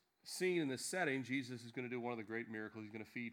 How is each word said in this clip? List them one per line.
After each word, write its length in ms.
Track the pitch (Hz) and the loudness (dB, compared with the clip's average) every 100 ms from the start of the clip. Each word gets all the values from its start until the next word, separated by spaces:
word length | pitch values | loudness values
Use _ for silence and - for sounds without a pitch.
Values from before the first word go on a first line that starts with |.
| _ _ | _ _
scene, 380 | - - 185 175 | -10 2 4 6
in 60 | 143 | 4
this 160 | 127 | 2
setting, 400 | - 185 160 135 | 0 2 4 2
Jesus 400 | 120 135 120 123 | 2 0 0 -6
is 80 | 117 | -6
gonna 160 | 127 123 | -4 -2
do 120 | 123 | 0
one 120 | 117 | 0
of 60 | 117 | -2
the 60 | |
great 240 | 107 113 113 | -2 -2 -2
miracles. 360 | 110 107 113 | -4 -4 -6
He's 80 | 107 | -6
gonna 120 | 110 | -8
feed 280 | 104 123 117 | -6 -4 -4